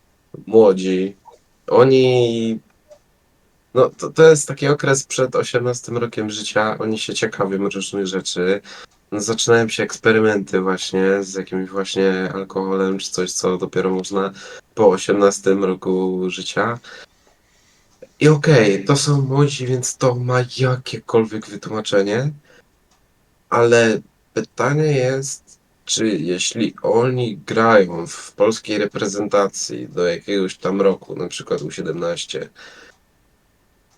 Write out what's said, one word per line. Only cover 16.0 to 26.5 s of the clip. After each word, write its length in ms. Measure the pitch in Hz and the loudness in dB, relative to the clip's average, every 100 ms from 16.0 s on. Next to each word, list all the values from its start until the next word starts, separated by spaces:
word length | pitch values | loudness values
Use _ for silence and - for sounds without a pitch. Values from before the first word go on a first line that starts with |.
| 92 92 92 | -2 -2 -4
życia. 480 | 90 92 - 110 120 - - - _ _ _ _ _ _ _ _ _ - - | -6 -8 -4 -4 -4 -12 -20 -20 _ _ _ _ _ _ _ _ _ -18 2
I 80 | 147 | 4
okej, 560 | 147 156 139 104 95 | 4 4 4 4 2
to 120 | - 143 | 0 0
są 240 | 147 139 | 2 0
młodzi, 440 | 131 135 143 - 127 | 0 2 0 0 -4
więc 300 | 127 123 - | -4 -4 -2
to 180 | 135 | 0
ma 240 | 123 123 123 123 - | 0 0 0 -2 -2
jakiekolwiek 880 | 131 127 - 113 - 113 110 110 110 | -2 -2 -6 -12 0 0 2 -4 -10
wytłumaczenie, 840 | 101 - 110 104 101 101 113 143 147 _ _ _ _ _ _ _ _ _ _ - | -12 -8 -8 -2 0 2 0 -2 -6 _ _ _ _ _ _ _ _ _ _ -4
ale 500 | 120 120 117 113 104 - _ _ | 2 4 6 4 2 -4 _ _
pytanie 500 | 113 110 - 123 147 | -8 -6 -4 -2 0
jest, 720 | 156 139 127 135 139 - _ _ _ _ | 0 2 0 -2 -6 -12 _ _ _ _
czy 240 | - - 110 | -6 -2 0
jeśli 680 | 92 82 90 - | 0 -2 -4 -4